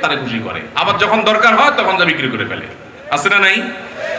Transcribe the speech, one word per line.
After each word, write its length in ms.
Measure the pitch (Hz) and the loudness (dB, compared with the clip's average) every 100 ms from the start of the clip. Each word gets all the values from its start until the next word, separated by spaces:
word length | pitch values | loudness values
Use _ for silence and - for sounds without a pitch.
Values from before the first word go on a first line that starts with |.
তারে 140 | 156 139 | -2 -2
খুশি 220 | 127 113 | -4 -6
করে, 220 | 104 87 - | -6 -8 -6
আবার 240 | - 175 202 | -4 -2 0
যখন 240 | 208 220 | 2 2
দরকার 340 | 202 214 233 220 | 2 4 4 6
হয় 160 | 196 190 | 4 2
তখন 220 | 196 190 | 0 2
যা 60 | |
বিক্রি 240 | 175 156 135 | 0 0 -2
করে 160 | 113 | -4
ফেলে, 220 | 98 90 - - - - - | -4 -6 -10 -16 -20 -18 -4
আছে 180 | 143 202 | -2 2
না 100 | 202 | 4
নাই? 240 | 190 208 - - - - - | 4 2 -2 -8 -12 -10 -6